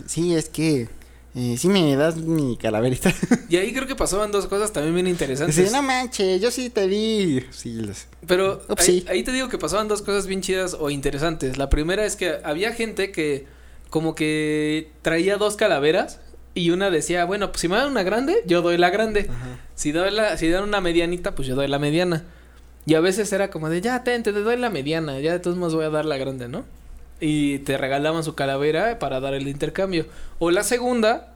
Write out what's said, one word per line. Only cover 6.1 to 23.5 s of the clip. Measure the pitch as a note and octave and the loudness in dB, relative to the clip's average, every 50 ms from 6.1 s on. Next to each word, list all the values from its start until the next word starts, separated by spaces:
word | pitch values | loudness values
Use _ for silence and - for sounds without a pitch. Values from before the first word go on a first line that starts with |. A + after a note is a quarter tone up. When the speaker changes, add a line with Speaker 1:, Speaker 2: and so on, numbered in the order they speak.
| - - G3 F#3 F#3 F#3 | -2 0 0 2 2 2
Speaker 1:
yo | G#3 A#3+ | 2 0
sí | A#3+ C4+ B3+ A#3+ | 0 -2 -6 -2
te | - A3 G3 | 0 0 2
di". | F#3 G3 G#3 A3 A3 A3 G#3 F#3+ E3+ C3+ B2+ B2 - | 2 2 2 2 2 2 2 2 2 2 0 -2 -4
Sí, | - - - B2 A2+ | -14 -12 -12 -10 -8
lo | A2+ A2+ G2+ F#2+ | -6 -6 -8 -8
sé. | - - - - - - | -12 -16 -18 -20 -18 0
Speaker 2:
Pero | D#3+ F#3 F3+ F#3+ F#3+ G3 G3 - | 0 2 2 2 0 -2 -4 -6
Speaker 1:
Ups, | - G#3 - - F3+ | -4 0 2 4 4
Speaker 2:
ahí, | F3+ F#3 | 4 2
Speaker 1:
sí. | F#3 | 0
Speaker 2:
ahí | - F#3 G#3 A3+ | -2 -4 -2 -2
te | C4 | -2
digo | B3+ C4 C4 - | -2 -2 -2 -4
que | A3 - | -4 -6
pasaban | D#3 D3 F3 G#3 G#3+ | -4 -2 -2 -2 0
dos | G#3 G#3 G3 | 0 -2 -4
cosas | G#3 G#3 G3+ G3+ F#3 | -2 -2 -2 -2 -2
bien | F3+ F#3+ F#3+ | -2 -4 -4
chidas | F3+ - F#3 F#3 F#3 F3+ E3+ - | -2 -2 -2 -2 -2 -4 -4 -4
o | D#3 C#3+ | -4 -4
interesantes. | D3 C#3 C3+ C#3 C#3+ C3+ D#3 E3+ D#3+ D#3 C#3+ C3 C3 | -4 -2 -2 -2 -2 0 -2 -2 -2 -2 -4 -4 -2
La | C#3 C#3 C#3 | -2 2 2
primera | - D3 D3+ E3 F#3+ G#3 G#3+ | 2 2 2 0 0 0 0
es | G3+ - | -2 -2
que | - F#3 E3+ D3+ - - | -2 -2 -2 -2 -4 -4
había | D#3+ D3+ E3 G3+ A#3 A#3 | -4 -2 -2 -2 -2 -2
gente | A#3 A3+ A3 F#3+ - G3 G3 | -4 -6 -4 -2 -4 -4 -2
que | - F3 D#3 D3+ C#3 C3+ C#3 - - - - - - - - - | -2 -2 -2 0 -2 -4 -6 -12 -20 -20 -20 -20 -20 -20 -18 -4
como | - D#3+ D#3+ D#3+ D#3 | -4 -2 -2 -2 -2
que | - D#3 D3+ D#3 D#3 D3+ D3+ D3+ D3+ D3+ D3+ D3+ D#3 D#3+ - - - - | 0 -2 0 0 0 0 0 0 0 0 0 0 -2 -4 -8 -16 -4 -2
traía | D#3+ D#3+ E3 F3 F#3+ G3+ | 0 2 2 2 2 2
dos | G3 G#3 G#3 G#3 | 2 0 0 2
calaveras | - A3 G3+ E3 C#3 C#3+ D#3 D#3+ G3+ C#4 - - - - - - - - - - | 2 2 2 4 4 4 4 4 4 0 -2 -8 -16 -18 -20 -20 -20 -20 -8 -4
y | F#3 E3+ E3+ | 0 2 2
una | F3 F#3 G3 G3 | 2 2 2 2
decía, | F3 D3+ C#3 - E3+ F3+ F3 | 2 2 0 0 0 0 0
"Bueno, | F3+ G3 G#3+ G3 F#3 | 0 0 -2 -2 -4
pues | - - | -2 -2
si | - | 0
me | E3 F#3 | 2 2
dan | A3+ C#4 C#4+ | 2 2 2
una | C4+ A3 F3+ | 0 0 0
grande, | F#3 - - C4+ D4 F#4+ A#4 - | 2 0 0 2 2 2 2 2
yo | F3+ E3+ F3 E3+ | 4 2 4 4
doy | F3 F3 | 4 4
la | E3+ F3 F3+ | 4 4 4
grande. | F3+ G3+ A3 - G#2+ G#2 - - | 4 2 0 2 2 0 0 0
Speaker 1:
Ajá. | A#2+ A#2+ B2 B2+ B2+ - - - - | -4 -4 -6 -10 -12 -14 -16 -14 -10
Speaker 2:
Si | - - D3 | -4 -4 -2
doy | D3 E3 F#3 G3+ | 0 0 0 0
la, | G#3 G#3+ G#3+ G#3 E3 | 2 2 2 0 0
si | D#3 D#3+ E3 | 0 2 2
dan | F3 F#3 G3+ | 2 2 0
una | G#3 G#3 G3 | 0 0 0
medianita, | F3+ E3+ E3 E3+ E3+ E3+ F3+ F3 - G3+ - | 0 2 2 2 2 2 -2 -2 -4 -4 -4
pues | - C3+ | -2 -2
yo | C3 B2+ | -2 0
doy | C#3 C#3 | 0 0
la | C#3 C#3 C#3 | 0 0 0
mediana". | D3 D3 D3+ E3+ F3+ F3+ E3+ D#3 E3+ - - - - - - - - - - - - | 0 2 2 2 2 2 0 -2 -4 -10 -20 -20 -20 -20 -20 -20 -20 -20 -20 -10 2
Y | D3 D#3 | 2 4
a | D#3+ | 4
veces | E3+ F#3+ F#3 A3+ G#3 G3+ G3 | 4 4 2 0 0 0 0
era | F#3+ G3 F#3+ | 0 -2 -2